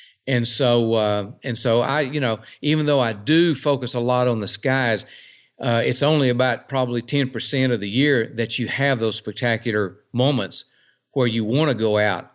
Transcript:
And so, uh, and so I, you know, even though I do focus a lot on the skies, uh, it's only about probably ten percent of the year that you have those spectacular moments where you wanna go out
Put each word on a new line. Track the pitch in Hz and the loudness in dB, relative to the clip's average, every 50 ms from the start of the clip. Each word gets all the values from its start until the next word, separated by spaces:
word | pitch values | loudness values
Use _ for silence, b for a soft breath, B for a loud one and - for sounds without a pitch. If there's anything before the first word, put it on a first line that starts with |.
| B B B B B | B B B B B
And | - 135 123 117 117 | -2 -2 -2 0 -2
so, | - - 139 123 120 120 117 113 113 | -2 0 2 2 4 2 2 2 2
uh, | 113 107 104 104 104 101 101 - - - | 2 2 2 0 -2 -4 -6 -12 -10 -8
and | - 117 113 | -6 -4 -2
so | - 127 113 120 120 | 0 2 2 2 2
I, | 127 135 151 | 0 0 -2
you | 151 131 147 151 | -2 -2 -2 -2
know, | 135 120 113 107 B B B B B | -2 -2 -2 -4 B B B B B
even | 147 151 156 151 | 0 0 2 2
though | 147 147 135 | 2 2 2
I | 123 113 107 | 2 0 -2
do | 101 104 123 156 165 175 175 151 | -4 -2 2 4 4 4 4 2
focus | 127 - 147 143 131 131 117 - | 0 0 0 0 0 -2 -4 -4
a | 123 | -2
lot | 120 123 127 123 123 | 0 0 2 2 2
on | 123 120 113 | 2 0 0
the | 104 95 | -2 -4
skies, | - - - 131 131 135 127 117 113 98 - B B B B B B B B B B _ | -4 -2 -2 0 0 0 2 0 0 -2 -4 B B B B B B B B B B _
uh, | - 123 117 117 113 | -2 0 0 2 0
it's | 131 127 - 143 | 0 0 0 2
only | 147 160 151 139 131 | 2 2 4 2 2
about | 123 120 131 127 117 - - - | 2 2 2 0 0 -2 -6 -6
probably | 135 135 127 123 120 120 117 | -4 -2 -2 -2 -2 -6 -4
ten | - 143 143 135 131 | -2 -2 -2 -2 -2
percent | 131 117 - - - 131 131 131 123 | -4 -6 -6 -2 0 0 2 2 0
of | 107 | 0
the | 101 101 | -2 -2
year | 104 123 143 147 139 123 110 - - | 0 2 2 4 2 2 0 -2 -4
that | 113 113 104 - - | -6 -6 -4 -4 -4
you | 120 | -4
have | 104 - - 139 143 135 117 | -4 -2 -2 0 0 0 0
those | 113 110 104 | 0 -2 -2
spectacular | - - 110 104 - - 120 117 - - 123 107 107 101 90 92 - _ _ - | -4 -8 -10 -8 -2 -2 0 -2 0 -2 -2 -2 -2 -2 -2 -6 -12 _ _ -2
moments | 120 123 139 147 120 98 87 - - - b b b b b b b b b _ | 0 2 2 2 0 -2 -4 -6 -10 -10 b b b b b b b b b _
where | 143 127 120 | 0 0 0
you | 110 117 110 | 0 -2 -2
wanna | 107 123 143 160 151 127 | 0 0 2 2 2 0
go | - 110 110 104 104 | 0 0 0 2 2
out | 104 104 92 85 - - _ | 2 2 0 -2 -6 -12 _